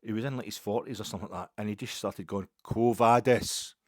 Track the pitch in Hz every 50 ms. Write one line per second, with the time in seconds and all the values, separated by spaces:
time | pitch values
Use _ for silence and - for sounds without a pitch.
0 | _ 110 110 107 113 139 135 127 123 95 107 - - - 101 117 - - 131 98
1 | - - - 98 85 104 92 90 90 - _ - 104 107 104 104 - - - -
2 | - 104 95 - 98 82 - 101 95 - _ _ _ - - 110 117 120 117 95
3 | 120 113 117 120 117 131 123 110 - - - - - - - _ _